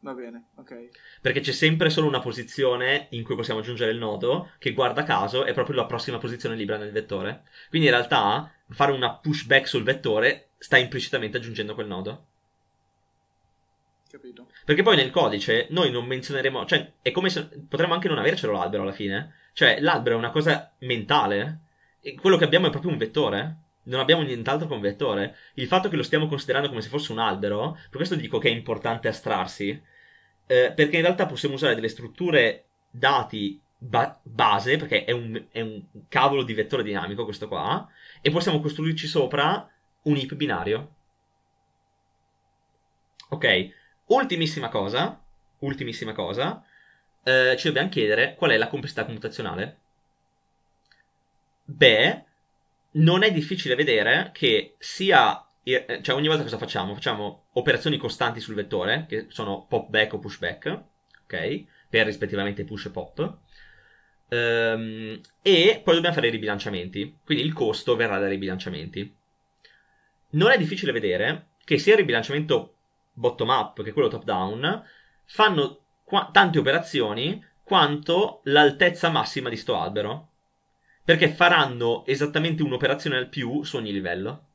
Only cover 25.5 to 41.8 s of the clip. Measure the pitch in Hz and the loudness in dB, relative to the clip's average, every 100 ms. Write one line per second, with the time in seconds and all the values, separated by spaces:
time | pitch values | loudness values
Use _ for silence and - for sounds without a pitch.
25.5 | - 127 190 190 160 120 156 156 143 - | -8 0 0 2 -4 0 0 0 -4 -2
26.5 | 127 139 120 110 135 147 110 113 98 101 | -2 0 -4 -6 -6 -6 -2 -2 0 -2
27.5 | 101 131 165 - 131 180 175 - 113 120 | -2 -4 -6 -14 -6 -4 -2 -2 0 0
28.5 | 117 113 110 117 117 117 107 - 104 92 | -2 -4 -4 -2 -2 -4 -4 -2 -2 -2
29.5 | - 101 131 _ _ _ _ _ _ _ | -6 -6 -6 _ _ _ _ _ _ _
30.5 | 127 123 - 147 165 165 185 180 131 143 | 4 4 4 2 4 2 2 -2 -2 -4
31.5 | 135 143 113 110 - 120 - 180 151 117 | -2 0 0 -2 -6 -16 -6 0 4 4
32.5 | - _ _ _ 123 131 139 117 110 101 | 0 _ _ _ -2 2 2 0 -4 -6
33.5 | 98 _ _ 123 117 127 - - 113 117 | -6 _ _ -4 -2 -2 -4 -18 0 4
34.5 | 101 101 151 147 107 - 120 117 113 - | 4 2 -2 0 -2 -2 -4 -4 -10 -10
35.5 | 113 113 107 95 - - - 139 139 120 | -8 -8 -10 -16 -20 -4 2 2 2 -2
36.5 | 110 107 135 107 101 85 101 110 104 - | -4 -2 -2 -4 -4 -6 -8 -8 -8 -8
37.5 | 92 82 165 - _ - - - 160 180 | -6 -2 -4 -6 _ -20 -4 0 0 0
38.5 | 156 151 147 156 160 151 165 131 139 147 | 0 -2 -4 -4 -2 -4 0 0 2 0
39.5 | 202 - _ _ _ - 143 135 143 143 | 0 -6 _ _ _ 0 0 0 -4 -4
40.5 | 95 90 110 143 _ _ _ _ _ _ | -2 -2 -2 -4 _ _ _ _ _ _
41.5 | _ _ _ | _ _ _